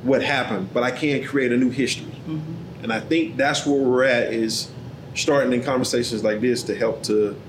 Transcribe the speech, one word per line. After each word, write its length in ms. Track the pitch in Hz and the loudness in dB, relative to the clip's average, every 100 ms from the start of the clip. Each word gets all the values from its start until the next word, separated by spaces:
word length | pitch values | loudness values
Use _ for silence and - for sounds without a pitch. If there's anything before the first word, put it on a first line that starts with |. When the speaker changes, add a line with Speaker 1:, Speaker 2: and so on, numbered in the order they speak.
Speaker 1:
what 180 | 117 135 | 4 2
happened, 520 | 131 139 123 104 92 | 2 0 0 -4 -2
but 100 | 127 | 0
I 80 | 123 | 0
can 320 | 127 156 143 | 0 0 0
create 300 | - 139 127 | 0 0 2
a 40 | 123 | 2
new 120 | 127 | 2
history. 360 | 117 135 - - - - | 2 -2 -2 -8 -12 -8
Speaker 2:
Mm-hmm. 560 | 160 156 - - - | -6 -6 -10 -12 -10
Speaker 1:
And 80 | 113 | -6
I 80 | 110 | -4
think 380 | - 165 160 123 | 0 0 0 0
that's 280 | 139 147 143 | 2 2 2
where 160 | 139 | 2
we're 220 | 135 127 | 4 4
at, 300 | 131 120 113 | 4 4 2
is 360 | 113 113 110 - - - - - - | 0 0 -2 -6 -12 -14 -14 -12 -4
starting 380 | - 139 127 | 2 4 4
in 100 | 123 | 2
conversations 580 | 123 131 - 120 120 113 | 0 0 0 0 0 0
like 180 | 107 107 | 0 2
this 220 | 123 117 | 2 0
to 120 | - 98 | -2 -2
help 280 | 113 - | 0 -2
to 360 | - 107 104 98 | 0 2 2 -2